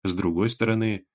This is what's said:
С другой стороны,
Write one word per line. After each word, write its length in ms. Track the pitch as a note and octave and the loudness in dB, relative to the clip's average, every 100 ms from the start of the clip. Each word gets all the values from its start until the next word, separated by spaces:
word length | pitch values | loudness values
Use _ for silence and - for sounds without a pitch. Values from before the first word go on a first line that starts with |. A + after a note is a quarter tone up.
С 100 | F#2+ | -4
другой 360 | F2+ F#2+ E2+ A2 | -2 0 2 0
стороны, 560 | A#2+ A2+ A2 A2 G2+ - | 0 0 2 0 -2 -8